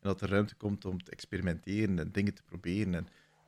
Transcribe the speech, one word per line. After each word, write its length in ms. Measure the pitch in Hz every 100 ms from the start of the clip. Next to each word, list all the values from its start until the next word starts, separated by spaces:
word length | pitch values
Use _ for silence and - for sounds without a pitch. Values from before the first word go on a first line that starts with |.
| 98
dat 160 | 95
er 80 | 95
ruimte 260 | 98 104 -
komt 300 | 104 101 95
om 180 | 92
te 80 | -
experimenteren 880 | - - 98 90 82 - 101 107 90
en 120 | 78
dingen 220 | 95 101
te 100 | -
proberen. 500 | _ 87 87 95 104 87
En 120 | 87 - _ _